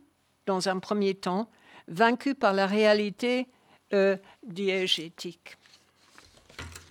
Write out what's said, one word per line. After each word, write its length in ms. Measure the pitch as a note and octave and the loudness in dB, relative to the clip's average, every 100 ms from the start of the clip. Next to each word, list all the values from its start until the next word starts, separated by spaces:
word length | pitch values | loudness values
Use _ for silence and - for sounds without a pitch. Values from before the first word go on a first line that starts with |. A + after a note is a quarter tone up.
| _ _ _ _ - | _ _ _ _ -4
dans 220 | F#3 F#3+ | -2 0
un 100 | F#3 | -2
premier 340 | - G#3 G3 | -2 0 0
temps, 380 | F#3+ F#3+ F#3 A3+ _ - - - | -2 -4 -4 -4 _ -20 -20 -8
vaincu 440 | E3+ A3+ A#3+ C#4 | 2 2 2 -2
par 200 | C4+ G#3+ | 0 2
la 120 | G3 F#3+ | 2 2
réalité, 800 | G#3 G#3+ G#3 G#3 - B3 B3 B3 _ _ _ - | 4 4 4 0 -2 -2 -2 -4 _ _ _ -2
euh, 240 | G3+ G3 F#3+ - - C4 | 2 2 0 -6 -20 -14
diégétique. 1080 | F3 G3 F#3+ F#3 - E3 - F3+ - - - _ _ _ _ _ - - _ _ - - - - | -6 -2 0 0 -2 -6 -12 -14 -14 -20 -20 _ _ _ _ _ -20 -20 _ _ -18 -16 -18 -20